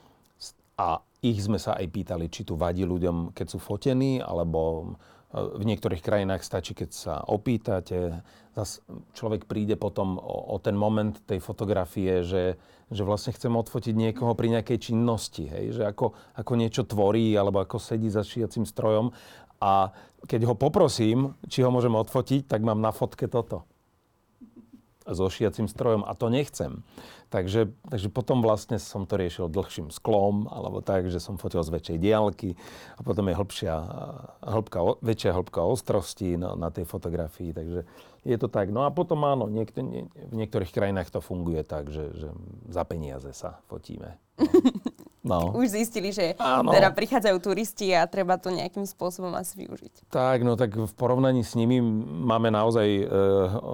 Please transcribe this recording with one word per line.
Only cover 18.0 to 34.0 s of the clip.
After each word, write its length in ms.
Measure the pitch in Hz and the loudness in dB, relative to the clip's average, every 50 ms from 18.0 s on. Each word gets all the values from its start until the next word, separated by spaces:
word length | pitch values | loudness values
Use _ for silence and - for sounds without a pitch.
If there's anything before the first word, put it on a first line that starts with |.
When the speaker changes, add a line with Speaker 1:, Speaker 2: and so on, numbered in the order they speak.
| 110 | 0
Speaker 1:
za 120 | 110 107 107 | 0 0 0
šiacím 440 | 101 - - 123 113 - - 117 104 | -2 -2 -4 -4 -4 -2 -2 -4 -4
strojom. 520 | - - - 113 110 107 107 117 123 - - - - - - - - _ _ | -4 -2 0 2 4 4 4 2 0 -2 -8 -16 -20 -20 -20 -20 -20 _ _
A 360 | 104 98 98 98 95 92 - - - - _ _ - | 4 6 6 6 4 2 0 -8 -20 -20 _ _ -6
keď 200 | - 127 113 117 | -2 0 2 2
ho 120 | 120 117 | 2 2
poprosím, 800 | - 135 147 160 202 175 127 - - 110 110 113 131 139 139 - - - | 4 2 4 6 6 6 6 4 4 4 4 4 4 2 0 -4 -10 -14
či 160 | - - 135 127 | -4 2 2 4
ho 80 | 123 | 4
môžem 240 | 127 123 120 123 113 | 4 4 4 4 4
odfotiť, 520 | 110 110 - - 131 120 - 131 143 135 | 2 2 2 0 0 2 2 0 0 0
tak 120 | - 123 107 | 0 0 2
mám 180 | 110 117 107 107 | 2 2 2 2
na 120 | 110 110 | 2 0
fotke 360 | 107 - 139 - - - 127 | 0 0 -2 -4 -2 -4 -4
toto. 360 | - - 120 113 - 107 78 - _ _ _ _ _ _ _ _ _ _ _ _ _ _ _ 233 - _ - - _ - - _ _ _ _ - | -2 0 -2 -2 -2 -6 -10 -10 _ _ _ _ _ _ _ _ _ _ _ _ _ _ _ -20 -20 _ -20 -20 _ -20 -20 _ _ _ _ -10
So 240 | - 98 87 95 95 | -6 -2 0 0 0
šiacím 400 | - - 117 101 - - 110 101 | 0 0 0 0 0 -2 -4 -4
strojom 320 | - - 123 120 110 104 | -4 0 2 2 2 2
a 160 | 104 - 110 | 0 -2 -4
to 160 | - 120 113 120 | -2 0 0 2
nechcem. 480 | 143 143 - - - - 131 - - - - - - - - - - - _ | 0 0 -2 -4 -6 -6 -6 -6 -10 -14 -16 -20 -20 -20 -20 -20 -20 -10 _
Takže, 400 | - 98 90 95 101 113 110 98 - - - | -2 -2 0 2 2 2 2 0 -2 -8 -10
takže 240 | - 123 101 95 104 | -8 -6 -4 -4 -2
potom 320 | - 131 107 - 131 123 | -2 -2 0 2 2 4
vlastne 400 | 113 110 107 107 - - 120 95 | 4 4 2 2 0 -4 -4 -4
som 240 | - - - 104 95 | -4 -6 -8 -8 -4
to 80 | - 104 | -2 0
riešil 400 | 95 90 85 - - 90 82 78 | 0 0 -2 -2 -4 -4 -2 -2
dlhším 400 | 98 90 - - - 78 71 - | -2 -4 -4 -6 -10 -10 -10 -12
sklom, 560 | - - 113 107 101 98 101 101 104 110 - | -4 0 2 4 4 4 4 2 0 -2 -4
alebo 320 | - - 95 101 101 98 | -6 -8 -6 -6 -6 -4
tak, 240 | - - 98 92 90 | -2 0 0 0 0
že 160 | 90 87 85 | 0 -2 -4
som 160 | - - 98 | -4 -6 -8
fotil 240 | 87 - - - 87 | -8 -6 -2 -2 -2
z 80 | 82 82 | -2 -2
väčšej 280 | 82 80 - - 85 80 | -4 -6 -4 -4 -2 2
diaľky 580 | 90 104 110 107 107 104 85 - 110 92 85 - - - - - - - - | 4 4 4 4 4 2 0 -2 -6 -6 -6 -8 -12 -18 -18 -18 -20 -18 -16
a 80 | - - | -8 -4
potom 240 | - 95 104 98 92 | -2 0 0 2 2
je 80 | 87 | 0
hĺbšia, 380 | 98 101 101 - - 107 87 80 78 82 - - - | 0 -2 -4 -6 -6 -4 -4 -2 -4 -4 -8 -10 -10